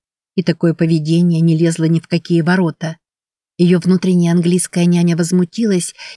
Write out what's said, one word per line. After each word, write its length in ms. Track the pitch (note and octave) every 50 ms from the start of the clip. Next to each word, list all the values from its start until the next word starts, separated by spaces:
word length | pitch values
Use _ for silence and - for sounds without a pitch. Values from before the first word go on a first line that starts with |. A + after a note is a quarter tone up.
| _ _ _ _ _ _ _
и 80 | -
такое 320 | F3+ - D#3+ - - E3+ D#3+
поведение 680 | - F3 E3 E3+ D#3+ D3+ D3+ E3 E3+ F3 F3 E3+ D#3+
не 140 | E3 E3 E3
лезло 280 | D#3 E3+ E3 E3 E3 D#3+
ни 160 | D#3+ E3 E3
в 80 | - -
какие 340 | - E3+ - - F3 E3+
ворота. 560 | E3 D#3+ F3+ F#3+ F#3 E3 D3+ - - D#3+ E3 - _ _ _ _ _ _ _ _ _ _ _ -
Её 220 | F3 F3 F3+ F3
внутренняя 540 | E3 F3+ F#3 F3+ - F#3 F3+ F3+ E3+ E3+ E3+
английская 520 | F3+ E3 F3 F3 F#3 - - - F3 F3
няня 300 | F3 F3 F3 E3+ F3 E3+
возмутилась 800 | D#3+ E3+ E3 F3+ F3+ F3+ E3+ - - A#3 A3 G3 F3+ E3+ - - - - - -